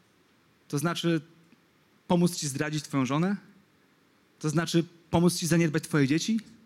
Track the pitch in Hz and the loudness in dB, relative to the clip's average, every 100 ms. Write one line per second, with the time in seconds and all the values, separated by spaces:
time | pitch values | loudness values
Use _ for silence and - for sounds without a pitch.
0 | _ _ _ _ _ _ - 143 170 165 | _ _ _ _ _ _ -10 -6 -4 -2
1 | 170 165 - _ _ _ _ _ _ _ | -2 -2 -4 _ _ _ _ _ _ _
2 | - 180 175 - 147 131 151 151 - 139 | 0 2 2 0 -6 -4 -4 -6 -4 -2
3 | 127 143 185 208 - _ _ _ _ _ | 0 0 -2 -4 -10 _ _ _ _ _
4 | _ _ _ _ 151 156 160 170 170 - | _ _ _ _ -4 -2 0 0 -2 -8
5 | _ 170 175 175 160 170 165 156 - 156 | _ 2 2 2 2 2 2 0 0 2
6 | 131 160 - 220 - - | 2 0 0 -4 -6 -18